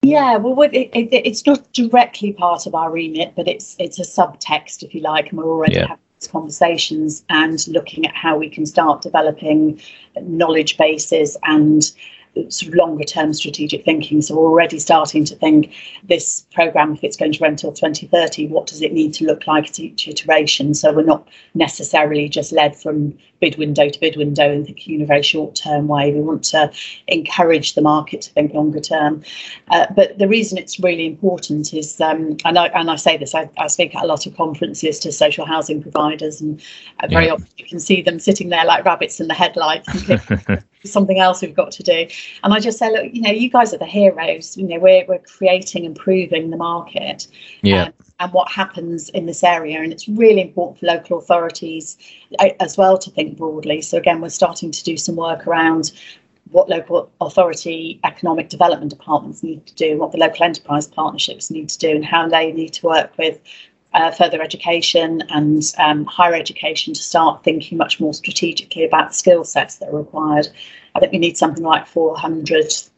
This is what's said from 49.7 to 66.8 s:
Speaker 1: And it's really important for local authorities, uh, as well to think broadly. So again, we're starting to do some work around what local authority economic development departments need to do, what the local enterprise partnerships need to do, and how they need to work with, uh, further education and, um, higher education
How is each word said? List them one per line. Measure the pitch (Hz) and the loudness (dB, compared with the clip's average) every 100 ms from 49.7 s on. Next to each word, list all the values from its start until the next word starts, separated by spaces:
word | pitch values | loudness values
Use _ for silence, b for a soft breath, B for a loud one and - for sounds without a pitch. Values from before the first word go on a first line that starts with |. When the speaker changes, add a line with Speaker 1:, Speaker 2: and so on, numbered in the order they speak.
| 156 | -6
Speaker 1:
And | 160 | -6
it's | 160 - | -8 -6
really | 214 226 202 | 6 6 6
important | 175 180 175 - | 2 -4 -6 -2
for | 170 | -2
local | 170 - 170 | -2 -2 -6
authorities, | - 175 170 165 165 160 156 - B B B - | 2 2 2 -6 -10 -10 -14 -20 B B B 2
uh, | 196 - | 2 2
as | 180 - | -4 4
well | 190 190 | 4 4
to | 190 | 0
think | - 156 151 | -6 -6 -6
broadly. | 160 156 151 156 | -8 -8 -4 -6
So | 151 170 | -2 0
again, | 170 165 | 0 0
we're | 165 | -4
starting | - 175 156 170 | 0 0 0 -10
to | 147 | -8
do | - 160 | -8 -6
some | - 165 | -6 -4
work | 165 165 165 | -4 -4 -2
around | 165 165 160 151 B B B B _ - | 2 2 2 -2 B B B B _ 0
what | 175 - | 2 2
local | 170 160 170 - _ | 0 0 -2 -2 _
authority | 156 - 180 160 170 165 165 170 | -2 2 2 0 -8 -8 -10 -6
economic | 170 - - 165 - | -8 -4 -2 -2 -4
development | 147 175 151 151 | 2 2 2 -4
departments | - - 151 147 - | -10 -2 -2 -2 -12
need | 165 151 - | -10 -12 -16
to | - | -4
do, | 160 151 | -2 0
what | 156 | -4
the | 165 | 0
local | 160 - | 0 2
enterprise | 170 156 - 147 147 | 0 0 -4 -4 -4
partnerships | - 156 151 - - - | -4 -4 -4 -6 -6 -10
need | 160 151 | -10 -10
to | - | -2
do, | 160 | 0
and | 151 151 | 0 0
how | 165 165 | 0 2
they | 165 160 | 2 0
need | 160 160 | -4 -8
to | - 170 | -4 0
work | 160 - - | 0 0 -4
with, | 160 156 B B B B _ | -4 -4 B B B B _
uh, | 175 165 | -2 -2
further | - 175 165 | 2 2 2
education | 160 196 175 170 165 175 165 165 151 | -6 -8 -4 -2 0 0 0 -4 -4
and, | 151 151 151 151 - | -2 2 0 0 0
um, | 156 151 147 | 0 0 -4
higher | - 175 165 | 2 2 2
education | 156 - 156 156 | -4 -8 -6 -6